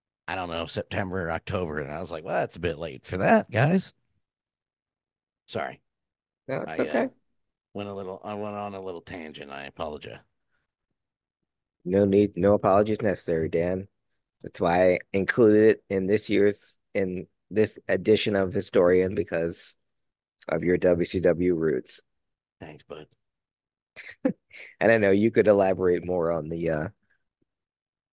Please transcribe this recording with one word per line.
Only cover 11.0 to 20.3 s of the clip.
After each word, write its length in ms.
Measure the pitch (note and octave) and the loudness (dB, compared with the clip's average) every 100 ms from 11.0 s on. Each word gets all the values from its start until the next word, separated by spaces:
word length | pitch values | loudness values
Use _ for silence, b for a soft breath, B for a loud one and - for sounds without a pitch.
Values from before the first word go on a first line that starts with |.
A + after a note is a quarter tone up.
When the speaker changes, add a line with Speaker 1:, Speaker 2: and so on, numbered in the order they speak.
| _ _ _ _ _ _ _ _ F2 | _ _ _ _ _ _ _ _ -2
Speaker 2:
No 200 | F#2+ G2+ | 2 4
need, 300 | G2 G#2 F2 | 4 4 2
no 160 | F#2+ | 2
apologies 480 | G#2 G#2+ G2 G#2+ G#2+ | 4 4 4 2 0
necessary, 480 | G#2+ F2 - E2 D#2+ | -2 -4 -4 -4 -2
Dan. 380 | E2 F2 F#2 G2 _ _ _ _ _ | -2 -2 -2 -8 _ _ _ _ _
That's 180 | - - | -16 -4
why 340 | F#2 F2 F#2 | 0 4 4
I 60 | F2+ - | 2 0
included 560 | G2 F2+ - A2 G#2+ A2 | -4 -2 4 6 8 6
it 140 | - - | 4 0
in 180 | F#2+ F#2+ | -4 0
this 220 | G#2+ - | 0 0
year's, 480 | G2+ G2+ G2+ - - _ | 2 2 2 -8 -20 _
in 340 | G#2 F#2+ F#2 - _ - | -4 -4 -4 -10 _ -6
this 280 | F#2+ G#2 - - | 0 0 -2 -4
edition 480 | F#2+ F#2 G#2+ - G2+ | -2 4 2 4 0
of 180 | F#2+ | 0
Historian, 640 | G2+ F#2 G#2 F2+ F#2 F#2 F#2+ | -2 -2 4 6 6 2 0
because 600 | F2 E2+ E2 E2+ - - _ _ _ _ _ | -4 -2 -4 -6 -14 -18 _ _ _ _ _